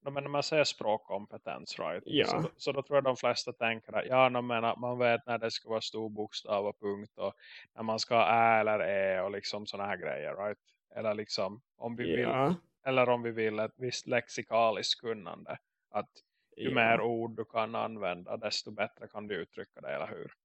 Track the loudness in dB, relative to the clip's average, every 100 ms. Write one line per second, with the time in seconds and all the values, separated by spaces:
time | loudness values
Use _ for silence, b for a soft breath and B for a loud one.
0 | -4 -6 -2 -2 2 4 4 2 0 0
1 | _ -8 -8 -12 -10 -10 -10 -6 -4 -4
2 | -2 2 4 2 -2 -4 -4 -2 2 2
3 | 4 2 0 0 -4 -2 -2 -2 -4 -4
4 | 2 6 6 4 0 0 0 0 -2 2
5 | 4 4 0 -2 -2 -4 -4 -4 -4 -6
6 | -6 -6 -8 -8 -2 0 0 -4 -6 -6
7 | -8 -4 -6 -6 B B B -8 -4 -2
8 | 2 4 6 6 6 6 4 2 2 2
9 | 2 2 0 -4 -6 -8 -8 -6 -4 -4
10 | -4 -4 -4 -4 -4 -6 _ _ _ -6
11 | -2 -2 -4 -4 -4 -6 _ _ -10 -4
12 | -2 0 0 2 2 0 _ _ 0 4
13 | 4 4 2 0 0 0 -4 _ -6 -6
14 | 0 0 0 -10 0 4 4 2 -2 -2
15 | -2 -6 -6 -12 -10 -10 _ _ _ -6
16 | -6 _ _ _ _ -6 -2 2 4 4
17 | 2 0 -4 -6 -4 -2 -2 -2 -4 -2
18 | -4 -4 -6 -6 -4 -4 -8 -4 -4 _
19 | -14 -12 -6 -6 -6 -10 -14 -14 -8 -6
20 | -6 -8 -12 -16